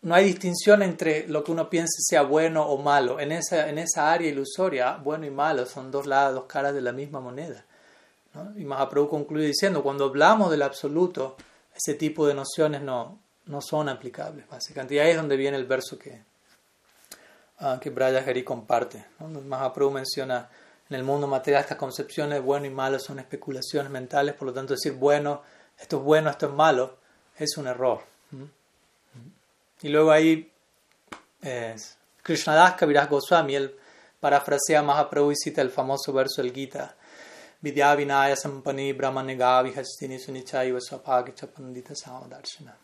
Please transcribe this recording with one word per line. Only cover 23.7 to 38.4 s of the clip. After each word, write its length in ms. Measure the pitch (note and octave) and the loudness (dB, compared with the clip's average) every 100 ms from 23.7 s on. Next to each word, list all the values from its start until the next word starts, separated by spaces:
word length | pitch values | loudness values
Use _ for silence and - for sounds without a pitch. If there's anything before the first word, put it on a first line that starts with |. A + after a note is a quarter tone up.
| D3+ C3+ | -6 -4
mentales, 440 | C3+ B2+ D3 C#3+ C#3+ | -8 -2 0 0 -2
por 120 | C3+ | -8
lo 60 | |
tanto 200 | B2 C3+ | -6 -6
decir 200 | C3 D3 | -4 -4
bueno, 480 | C3 C#3 D3 D3 C#3+ - _ _ _ | 0 2 4 2 -6 -10 _ _ _
esto 200 | - C#3+ | -8 -4
es 60 | |
bueno, 260 | C#3 D#3 D#3 | 4 4 4
esto 160 | C3+ D3 | -2 -4
es 80 | |
malo, 440 | C#3+ D#3 B2+ C3 - _ _ _ - | 4 4 4 0 -6 _ _ _ -8
es 200 | D3+ - | -8 -6
un 100 | C3 | -8
error. 320 | B2 B2+ G#2+ - _ _ | -2 0 0 -6 _ _
¿Mm? 120 | C3 C#3+ _ _ _ _ _ _ B2 C3 _ _ _ _ _ | -20 -18 _ _ _ _ _ _ -20 -20 _ _ _ _ _
Y 80 | D3 | 0
luego 220 | D3+ D#3 | 4 6
ahí, 380 | D#3 D#3+ D#3+ - _ _ _ _ _ _ - _ _ | 8 6 4 -2 _ _ _ _ _ _ -20 _ _
eh, 340 | D3 B2 A#2 A2 - - _ _ | -8 -6 -6 -10 -16 -20 _ _
Krishnadas 520 | - D#3+ - D#3 F3+ F3+ | -4 -2 4 8 8 6
Kaviraj 340 | D#3 C#3+ D3 | 4 4 4
Goswami, 460 | C#3+ - F3 C#3+ C#3 | 0 4 2 4 -2
él 200 | C3+ - - - _ _ | -4 -8 -20 -20 _ _
parafrasea 600 | D3 C#3+ - C#3+ - D3+ | 2 2 2 -2 2 2
a 40 | |
Mahaprabhu 480 | D3 D3 C#3+ D3 C#3+ | 4 2 2 2 2
y 40 | D3 | 2
cita 260 | D#3 D3 | -2 -2
el 80 | C3 | -2
famoso 440 | - C3 C3+ - | -2 -4 -4 -2
verso 280 | C3+ C3 - | 0 0 -2
del 120 | B2+ | -6
Gita, 420 | B2+ C3+ C#3 - - - - - - - _ | -6 -10 -10 -12 -16 -20 -20 -20 -20 -20 _
"Vidya 320 | D3 C3+ C#3+ D3 | -4 4 4 4
vinaya 400 | C#3+ C#3 C#3 | 4 2 4
sampani 580 | C#3 | 2